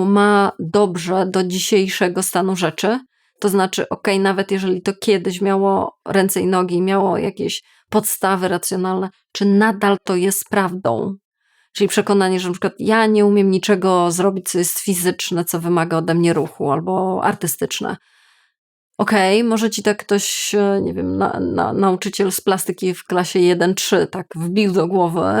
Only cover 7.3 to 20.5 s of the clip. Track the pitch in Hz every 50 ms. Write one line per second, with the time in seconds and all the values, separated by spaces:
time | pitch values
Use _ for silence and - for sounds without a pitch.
7.3 | 185 - - 202 - - _ _ _ _ _ - - 214 214 - - - - 190
8.3 | 190 180 180 180 175 175 - - 190 185 185 185 185 185 190 190 _ _ _ _
9.3 | - - 202 202 196 202 220 220 208 208 208 202 202 185 - - 185 180 180 190
10.3 | 185 - - - - 208 190 175 180 185 196 117 117 113 - 196 196 196 _ _
11.3 | _ _ _ _ _ _ _ _ - - 202 190 - 220 208 - 202 196 190 185
12.3 | 190 180 185 180 180 185 - 185 - - - 214 220 226 220 220 214 208 208 202
13.3 | 202 202 196 196 190 185 - - 208 185 185 190 185 180 175 175 170 180 185 196
14.3 | 190 190 180 - - 175 175 170 - - - 202 190 175 175 185 175 - - -
15.3 | 180 170 175 - - 165 165 170 175 170 165 170 165 160 160 170 165 170 170 170
16.3 | 165 156 143 - - - - 143 135 156 165 185 185 190 185 190 185 - - 196
17.3 | 202 - - 165 - - - - - - - - - - _ _ _ _ _ _
18.3 | _ _ _ _ _ _ _ _ _ _ _ _ _ - 208 208 220 208 190 190
19.3 | 202 220 240 226 220 214 226 220 214 - 208 214 202 208 - - 208 202 - -
20.3 | - - - -